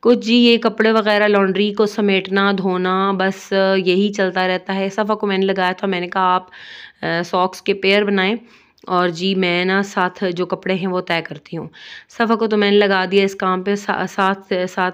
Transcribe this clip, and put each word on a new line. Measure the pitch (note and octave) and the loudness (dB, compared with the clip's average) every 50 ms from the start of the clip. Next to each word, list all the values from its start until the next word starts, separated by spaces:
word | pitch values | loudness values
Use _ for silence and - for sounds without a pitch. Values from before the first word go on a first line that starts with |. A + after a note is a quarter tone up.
| - | 4
कुछ | A#3 B3 A#3+ - | 4 2 4 4
जी, | G#3+ A#3 | 2 4
ये | A#3+ A#3+ A#3+ A#3 | 4 6 6 4
कपड़े | A3+ A3+ A#3 G#3+ - A3+ A3 A3 | 4 2 -2 0 2 2 4 4
वगैरह | A3 G#3 G#3 G#3 G#3 G#3 | 4 2 2 2 4 4
लॉन्ड्री | G#3 G#3 G3+ G3 F#3+ F#3+ F#3 G#3 G#3 G3+ | 4 4 4 4 2 2 0 0 0 2
को | G#3 A3 | 0 0
समेटना, | G#3 G#3 - G#3+ G3+ G3 F#3+ F#3+ F#3 F#3 G3+ G3 G3+ G3+ | 0 0 0 0 2 2 2 0 0 0 2 2 2 0
धोना, | F#3+ F#3 G3 F3+ F3+ F3+ F#3 F#3 F#3+ F#3+ G3 G3 | 0 0 -2 0 0 0 0 0 0 0 0 0
बस, | F#3 F#3 F#3+ F#3+ F#3+ - - G3+ | 0 0 -2 -2 -4 -8 -4 0
अ, | G3 F#3+ F#3+ F#3+ | 0 2 2 2
यही | F#3+ F#3 F3+ F3+ F#3 G3+ G#3 | 2 2 2 2 2 2 0
चलता | G3+ G3+ G3 F#3 F3+ F#3 F#3 | 0 0 -2 -2 0 -2 -2
रहता | F#3 F#3 F#3 F#3 - F#3+ | 0 -2 -2 -4 -6 -4
है। | G3 G3 G3 | -4 -4 -4
सफ़ा | F#3+ - G#3+ G#3 G#3+ | -4 -4 -2 -2 -2
को | G#3 G#3+ | -2 -2
मैंने | G3+ F#3+ F#3+ F#3+ | -2 0 0 0
लगाया | F#3+ F#3+ G3 F#3 F3+ F#3 | 0 0 0 0 -2 -2
था, | - - | -2 -4
मैंने | G3 F#3+ F3+ F3 F3 | -4 -2 -2 -4 -4
कहा, | F3+ G3 F#3 | -2 -2 0
"आप, | F#3 F3+ F#3 F#3 - - - - - - - - - _ _ - | 2 0 0 -2 -6 -20 -20 -20 -20 -20 -20 -20 -20 _ _ -6
अ, | D#3+ E3 E3+ F3 | -4 -4 -4 -4
सॉक्स | E3+ - F3+ F3+ F#3+ - - | -2 0 0 0 0 -2 -6
के | - - G3+ | -4 -4 -4
पेयर | G3 G3 F#3+ G3 G#3 G#3 | 0 2 2 2 2 2
बनाएं।" | G3+ G#3 G3 F#3 F#3+ A3 A#3 - - - - _ _ _ _ - - | 2 0 0 0 0 -2 -4 -8 -16 -20 -20 _ _ _ _ -8 -2
और | F#3 F3+ F3+ F3+ | 0 0 0 0
जी, | E3+ D#3+ F3+ F#3+ G3 | -2 -2 -2 -2 0
मैं | F#3+ F#3 F3+ F3 F3 F3+ | 0 0 0 0 0 0
ना | F#3 F#3+ G3 G3+ | 0 0 0 -2
साथ | G3 - G3+ F#3 F3+ F#3 - G#3 | -2 -2 -2 -2 -2 -2 -4 -4
जो | F#3 F3 F3 F3+ | -4 -2 -4 -4
कपड़े | F3 - F3+ - F#3 F#3 | -4 -6 -8 -4 -4 -4
हैं | F#3+ F3 | -2 -2
वो | G3 F3+ F3+ | -4 -4 -4
तय | F3+ - F3 E3 | -4 -2 -4 -4
करती | D#3+ - D#3 D3+ _ - - | -4 -6 -14 -16 _ -14 -12
हूँ। | E3 D3+ D#3+ _ - - - - - - _ | -12 -12 -12 _ -20 -20 -20 -20 -20 -20 _
सफ़ा | - - A#3+ G#3+ A3+ | -4 -4 0 0 0
को | G#3 A3+ | 0 0
तो | A3 G#3+ | 0 0
मैंने | G#3 G3+ G3+ G3+ | 2 2 4 4
लगा | G#3 G#3 G3 G3 F#3+ F#3 | 4 4 4 2 0 0
दिया | F3+ F#3 G3 G3 | 2 2 2 2
इस | G3 G3 | 2 -2
काम | G3 - F#3 F#3 F#3 F#3 | -2 -2 -2 -2 -2 -2
पे, | G3+ G3+ | -2 -4
सा-, | G#3 G3+ - G3 - F3+ | -4 -2 -4 -4 -4 -4
साथ, | F#3 - - G3 F#3+ G3 G3 G3 _ G3+ F3+ F3+ | -6 -2 -2 0 0 0 -2 -4 _ -4 -4 -4
साथ | F#3 - - F#3 F3+ | -4 -4 -4 -4 -4